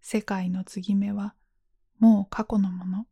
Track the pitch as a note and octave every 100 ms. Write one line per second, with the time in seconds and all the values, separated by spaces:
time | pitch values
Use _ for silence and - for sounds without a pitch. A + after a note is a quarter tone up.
0 | - A3 G#3+ G3 F#3 F#3 F#3 - F#3 G3
1 | G3+ G3+ G3+ _ _ _ _ _ _ _
2 | A3 G#3+ G3 - A3 A3 G3 F3+ F#3 F#3
3 | A#3